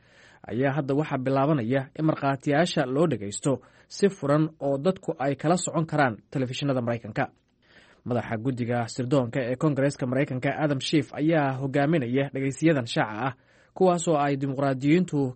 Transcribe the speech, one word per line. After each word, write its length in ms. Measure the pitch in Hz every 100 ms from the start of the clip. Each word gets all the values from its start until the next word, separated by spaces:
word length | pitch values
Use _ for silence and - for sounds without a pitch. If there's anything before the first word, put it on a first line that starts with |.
| _ _ - - -
ayaa 260 | 110 139 139
hadda 160 | 139 139
waxaa 220 | 156 139
bilaabanaya 640 | 131 135 139 156 110 135 135 -
in 60 | 156
markhaatiyaasha 800 | - 139 139 - 143 175 - 127
loo 220 | 135 170
dhageysto 540 | 117 101 101 151 127 - _ _
si 180 | - 202
furan 400 | 196 139 147 156 -
oo 160 | 139 139
dadku 380 | 156 185 - 131
ay 140 | 139 139
kala 220 | 151 180
socon 280 | - 156 160
karaan 320 | 151 135 104 -
telefishinada 520 | 147 127 127 143 131
Maraykanka. 440 | 120 120 - 107 131 - _ _ _ - _ _ -
Madaxa 320 | 120 - 113
guddiga 420 | 120 123 120 120 113
sirdoonka 520 | - 123 143 120 143
ee 140 | 120 127
Koongareeska 500 | 160 139 139 - 127
Maraykanka 440 | 127 147 127 139 -
Adam 160 | 151 139
Schiff 280 | - 160 127
ayaa 440 | - 151 165 139 131
hogaaminaya 720 | 139 135 143 165 120 127 139
dhageysiyadan 560 | 135 135 131 160 147 120
shaaca 400 | - 120 107 131
ah, 80 | - _ _ _ -
kuwaasoo 420 | 190 175 170 151
ay 160 | 143 139
dimuqraadiyiintu 800 | 139 131 139 131 143 170 180 147 135